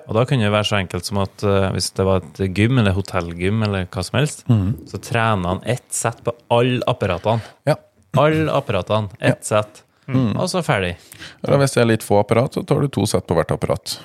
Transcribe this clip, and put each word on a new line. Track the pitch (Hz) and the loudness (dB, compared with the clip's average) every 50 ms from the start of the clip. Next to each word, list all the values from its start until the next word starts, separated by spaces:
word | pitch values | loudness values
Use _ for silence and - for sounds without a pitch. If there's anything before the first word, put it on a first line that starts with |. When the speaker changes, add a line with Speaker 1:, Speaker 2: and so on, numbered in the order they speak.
| - | 0
Speaker 1:
Og | - 107 | -2 0
da | 113 127 | 0 2
kunne | - 147 120 107 | 2 2 2 2
det | 104 104 | 2 2
være | 104 101 - | 2 0 2
så | 110 101 | 0 -2
enkelt | 90 - - 90 - - | -2 -2 -6 -6 -6 -4
som | 101 101 | -2 -2
at, | 98 - _ - | -2 -4 _ -2
eh, | 107 101 98 98 95 95 95 | 0 2 2 2 2 0 -2
hvis | 95 - - - | -2 -4 -4 -2
det | - 95 | 0 2
var | 95 95 92 | 2 2 0
et | - - - - 98 95 90 | -2 -4 -6 -4 -4 -2 0
gym, | 98 110 117 135 127 | 2 2 4 4 4
eller | 107 98 90 | 4 2 2
hotellgym, | 98 92 - - 90 85 85 85 87 90 98 107 113 110 | 0 -2 -4 -4 -4 -4 -4 -6 -4 -2 0 0 0 0
eller | 104 98 95 90 | 0 0 -2 -4
hva | - - 95 87 | -4 -6 -8 -6
som | - - 123 | -2 -2 -2
helst, | 147 147 - - - - | -2 -2 -4 -6 0 2
Speaker 2:
Mhm. | 120 104 90 101 - - - | 2 2 2 0 -2 -4 -8
Speaker 1:
så | - - - | -14 -14 -12
trener | - - 127 117 113 113 107 95 90 87 | -8 -4 -2 0 2 2 0 0 0 -2
han | 95 - - | -4 -4 -2
ett | 110 123 - _ - | -4 -4 -4 _ -8
sett | - - - 117 - - - | -8 -4 -4 -4 -4 -4 -6
på | 117 - - _ - | -6 -6 -6 _ 0
alle | 120 120 127 127 123 120 - | 2 2 2 2 0 -2 -2
apparatene. | - - - 110 95 87 85 - 107 113 113 - - - _ - | -2 -2 -2 -2 -2 -2 -2 0 -2 -2 -2 -4 -8 -14 _ -4
Speaker 2:
Ja. | 143 151 - - _ _ _ _ _ - | -4 -4 -4 -6 _ _ _ _ _ 0
Speaker 1:
Alle | 135 147 156 156 160 156 143 | 2 2 2 2 2 0 0
apparatene, | 120 139 - - 104 90 87 - 104 - 107 95 - - | -2 -2 -2 -2 -4 -4 -2 0 -2 -2 -2 -4 -6 -4
ett | - 123 127 - - - | -2 -2 -2 -2 -2 0
Speaker 2:
Ja. | 110 107 | 0 0
Speaker 1:
sett. | 104 - - - _ _ _ _ _ 143 | 0 -2 -8 -20 _ _ _ _ _ -2
Speaker 2:
Mm. | 127 135 127 104 - | 0 0 2 2 0
Speaker 1:
Og | - 185 175 | -2 -2 -2
så | - 180 160 | -2 -2 0
ferdig. | - 127 101 92 87 87 - - - - - - - - _ - | 0 0 0 0 -2 -4 -8 -12 -20 -20 -20 -20 -20 -16 _ -2
Speaker 2:
Eller | - 143 143 | 0 2 2
hvis | 139 131 - | 2 2 2
det | 123 | 2
er | 120 | 4
litt | 113 113 110 | 4 2 2
få | - - 104 101 107 | 2 2 2 2 4
apparat, | - 117 117 131 127 | 4 2 2 2 0
så | - - - | -2 -4 -2
tar | - 139 - | -2 0 0
du | 147 135 | 0 -2
to | - - 98 | -2 -2 -2
sett | - - 87 - - | 0 0 -2 0 0
på | 87 | 0
hvert | 80 76 - | 0 0 0
apparat. | 78 - - - 95 - - - - - - | -2 -2 0 -2 -2 -2 -4 -10 -12 -12 -12